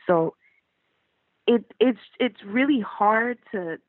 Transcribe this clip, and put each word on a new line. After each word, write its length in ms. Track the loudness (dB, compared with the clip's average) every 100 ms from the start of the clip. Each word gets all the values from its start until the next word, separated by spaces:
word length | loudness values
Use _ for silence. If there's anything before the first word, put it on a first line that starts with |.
| 0
So 260 | 0 0 -6 _ _ _ _ _ _ _ _ _ _ 0
it, 180 | 0 0 0
it's, 220 | 0 0 -6 -4
it's 240 | -4 -6
really 360 | -6 -2 2 0
hard 580 | -2 -2 2 2 0 -6 -8
to, 260 | -8 -8 -10